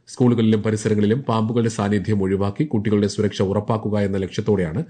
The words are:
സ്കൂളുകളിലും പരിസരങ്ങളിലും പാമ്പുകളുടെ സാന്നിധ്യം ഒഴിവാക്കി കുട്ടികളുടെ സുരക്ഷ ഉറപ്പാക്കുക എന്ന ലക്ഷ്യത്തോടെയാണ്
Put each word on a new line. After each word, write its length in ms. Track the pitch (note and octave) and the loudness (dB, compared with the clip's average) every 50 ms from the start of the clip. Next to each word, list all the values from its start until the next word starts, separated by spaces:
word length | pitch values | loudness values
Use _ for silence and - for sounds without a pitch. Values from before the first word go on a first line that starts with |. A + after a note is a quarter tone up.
| _ - | _ -8
സ്കൂളുകളിലും 540 | - - B2 B2 B2 A2+ A2 A2 A2 G#2 G#2 | -2 2 2 4 4 4 4 2 2 2 0
പരിസരങ്ങളിലും 560 | A2 A2 G#2+ - A2 G#2+ G#2 G#2 G#2 A2 - | 0 -2 0 0 0 2 2 2 2 2 0
പാമ്പുകളുടെ 480 | - - A2+ A2 G#2+ A2+ A2+ A#2+ A2+ A2+ | 0 0 0 0 0 0 0 0 0 0
സാന്നിധ്യം 520 | - - G2+ G2+ G#2 G2+ F2 G#2+ G#2+ G2+ | 0 -2 0 0 0 0 0 0 0 0
ഒഴിവാക്കി 420 | F#2+ F#2+ G2 F#2+ G2 G2+ G2+ - D3+ | 0 0 0 0 0 -2 -2 -2 -2
കുട്ടികളുടെ 440 | - - G#2+ G2+ A2 G#2+ G#2 G2+ | -2 -2 -2 0 2 2 2 2
സുരക്ഷ 340 | G2 - - G#2 G2 - - | 0 0 0 -2 -2 0 -2
ഉറപ്പാക്കുക 580 | G#2 F#2 G2 G#2 G#2 - A#2 G#2+ A2+ G#2 G#2 G#2 | -2 0 0 -2 0 -2 -2 -2 -2 -2 -2 -2
എന്ന 180 | G2+ G2 G2 | 0 0 -2
ലക്ഷ്യത്തോടെയാണ് 640 | G2 F#2+ F2 - - G#2+ A2 G#2 F#2+ F2+ D#2+ D#2 G#2+ E3 | -2 -4 -4 -4 -4 0 0 0 0 0 -2 -4 -4 -6